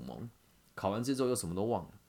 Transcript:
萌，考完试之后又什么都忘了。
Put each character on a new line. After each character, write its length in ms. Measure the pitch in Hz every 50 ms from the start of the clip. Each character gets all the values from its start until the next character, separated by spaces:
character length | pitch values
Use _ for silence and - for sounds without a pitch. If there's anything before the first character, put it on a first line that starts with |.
| 64
萌， 220 | 65 57 62 110 117 - - _ - - - _ - _
考 160 | - - 95
完 120 | 101 113 120
试 120 | 135 135
之 80 | 127 131
后 60 | 123
又 60 | 123
什 140 | - 92 82
么 60 | 87
都 80 | 92 104
忘 200 | 117 117 95 78
了。 60 | - - - -